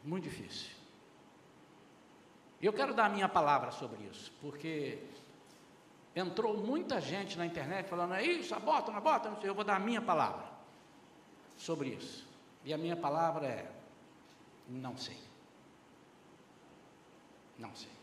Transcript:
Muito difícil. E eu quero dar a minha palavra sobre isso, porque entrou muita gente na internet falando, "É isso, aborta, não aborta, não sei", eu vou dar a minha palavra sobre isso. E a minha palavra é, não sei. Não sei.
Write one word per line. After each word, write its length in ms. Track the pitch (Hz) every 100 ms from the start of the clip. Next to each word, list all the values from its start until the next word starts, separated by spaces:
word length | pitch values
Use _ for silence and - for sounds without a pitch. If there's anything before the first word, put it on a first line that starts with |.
Muito 200 | 135 185
difícil. 480 | 151 - 92 - - - - - - - - - - - - - - - - - - - - -
E 60 | 190
eu 80 |
quero 200 | 208 185
dar 120 | 226 214
a 40 |
minha 200 | 202 190
palavra 400 | 190 147 143 123
sobre 280 | - 127 110 101
isso, 260 | - - -
porque 600 | 147 143 160 156 143 - - - - - - - - - - - - -
entrou 420 | 185 226 226 208
muita 420 | 202 294 - 240
gente 380 | 135 185 190 165
na 80 | 170
internet 420 | 165 139 190 185
falando, 280 | 175 175 185
"É 80 |
isso, 320 | 277 349 - 214
aborta, 340 | 220 302 226
não 80 | 214
aborta, 320 | 247 262 220
não 100 | 208
sei", 100 | 202
eu 40 |
vou 100 | 196
dar 120 | 208 196
a 40 |
minha 220 | 202 233
palavra 420 | 226 165 117 85 - - - - - - - - - - - -
sobre 340 | - 160 135
isso. 360 | 107 - - - - - - 135
E 80 |
a 40 | 151
minha 180 | 170 170
palavra 500 | 151 151 165 165 143
é, 260 | 107 - - - - - - - - - - -
não 300 | 127 131 123
sei. 220 | - - - - - - - - - - - - - - - - - - - - - - - - - -
Não 160 | 110 -
sei. 160 | - -